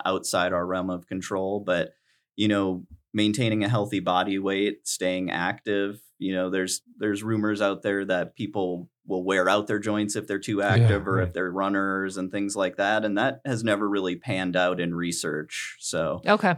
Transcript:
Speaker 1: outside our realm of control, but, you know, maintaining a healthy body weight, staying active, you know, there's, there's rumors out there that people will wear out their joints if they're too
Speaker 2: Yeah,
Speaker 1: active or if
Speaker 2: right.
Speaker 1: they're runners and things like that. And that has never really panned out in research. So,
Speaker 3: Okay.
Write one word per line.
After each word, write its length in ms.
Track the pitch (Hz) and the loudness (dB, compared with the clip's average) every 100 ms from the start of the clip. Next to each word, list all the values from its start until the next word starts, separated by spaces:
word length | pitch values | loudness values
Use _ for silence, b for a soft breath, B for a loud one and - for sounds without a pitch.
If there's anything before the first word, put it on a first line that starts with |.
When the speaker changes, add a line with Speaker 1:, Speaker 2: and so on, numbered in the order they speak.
| - | 0
Speaker 1:
outside 460 | 92 - 92 90 | -2 0 0 2
our 140 | 87 87 | 0 -2
realm 240 | 92 95 | -2 -2
of 160 | 90 - | -4 -6
control, 540 | 95 90 98 95 104 | -8 -4 -4 -2 -4
but, 320 | 101 87 80 _ _ _ _ - | 0 0 -2 _ _ _ _ 0
you 120 | 107 | 2
know, 360 | 101 95 92 - - _ | 4 2 -2 -8 -20 _
maintaining 500 | 107 107 104 113 110 | 0 2 2 2 2
a 40 | 101 | 2
healthy 320 | 117 101 98 | 2 0 -2
body 380 | 90 90 95 98 | 2 2 2 0
weight, 480 | 98 98 104 104 - | 0 0 0 -2 -8
staying 440 | - 92 92 92 | -2 -2 -2 -2
active, 680 | - 90 - - 101 101 107 - - | -2 -2 -4 -2 -2 -2 -6 -18 -8
you 140 | 95 | -4
know, 160 | 92 92 | -2 0
there's, 320 | 95 95 - _ - | 0 -2 -4 _ -4
there's 240 | 107 101 | -2 0
rumors 380 | 110 110 107 104 | 0 0 0 2
out 200 | 101 98 | 0 0
there 220 | 104 98 | 0 0
that 300 | 98 90 85 | 0 0 -2
people 540 | - 101 101 92 87 85 _ - | -6 -4 -2 -2 -2 -8 _ -4
will 180 | 92 | -2
wear 240 | 92 95 92 | 2 4 4
out 180 | 104 104 | 4 2
their 120 | 107 | -2
joints 360 | 107 104 104 110 | 0 0 -2 -4
if 100 | - | -4
they're 120 | 98 | -4
too 200 | 107 101 | -2 0
Speaker 2:
Yeah, 100 | 101 | 4
Speaker 1:
active 380 | 110 113 101 95 | 6 6 4 2
or 120 | 92 | 0
if 60 | 90 | 0
Speaker 2:
right. 80 | |
Speaker 1:
they're 160 | 90 92 | -2 -2
runners 640 | 92 98 101 98 95 95 95 | -2 0 0 0 -2 -2 -4
and 140 | 95 | -4
things 240 | 101 101 101 | -4 -2 0
like 200 | 92 - | -2 0
that. 280 | 101 107 | 2 2
And 120 | 107 101 | 2 2
that 220 | 131 135 | 0 -2
has 180 | 139 117 | -4 -2
never 240 | 113 101 104 | 0 2 2
really 280 | 101 92 90 | 0 0 -4
panned 400 | - 95 92 90 | -4 -2 0 2
out 240 | 90 90 | 2 2
in 140 | 85 | -2
research. 840 | 85 87 85 80 76 78 - - - | -2 -2 -2 -2 -4 -6 -8 -10 -10
So, 400 | - 82 80 - - | -4 -2 0 0 2
Speaker 3:
Okay. 300 | 208 190 | 2 2